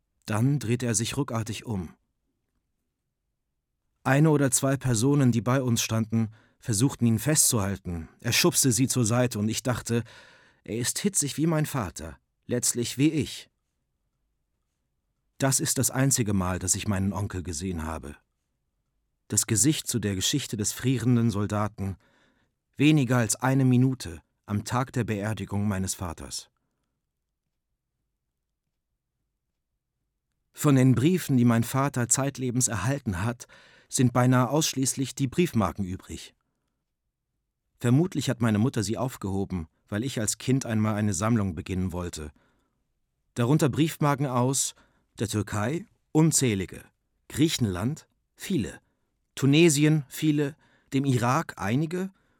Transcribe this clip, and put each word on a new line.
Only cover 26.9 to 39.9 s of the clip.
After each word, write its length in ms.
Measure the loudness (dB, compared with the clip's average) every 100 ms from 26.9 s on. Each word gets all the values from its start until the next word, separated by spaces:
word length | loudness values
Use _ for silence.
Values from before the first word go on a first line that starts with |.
| _ _ _ _ _ _ _ _ _ _ _ _ _ _ _ _ _ _ _ _ _ _ _ _ _ _ _ _ _ _ _ _ _ _ _ _
Von 220 | -2 4
den 200 | 6 6
Briefen, 440 | 6 4 2 2 4
die 80 | 4
mein 180 | 4
Vater 440 | 2 -2 -2 -2 0
zeitlebens 600 | 0 -2 -4 -4 -2 -2
erhalten 560 | -2 -2 -2 -4 -4
hat, 220 | -4 -6 -12 -20 -20 -20 -6
sind 240 | 2 2
beinahe 380 | 4 4 4 4
ausschließlich 640 | 0 0 -2 -2 -2 -4
die 120 | -4 -2
Briefmarken 580 | 0 0 2 0 -2
übrig. 500 | -6 -8 -10 -16 -16 _ _ _ _ _ _ _ _ _ _ _ _ _ _ -4
Vermutlich 480 | 2 2 2 -2 -4
hat 140 | 0
meine 160 | 2 2
Mutter 240 | 2 0
sie 160 | -4 -4
aufgehoben, 680 | -6 -6 -4 -4 -4 -6 -8 _
weil 160 | -8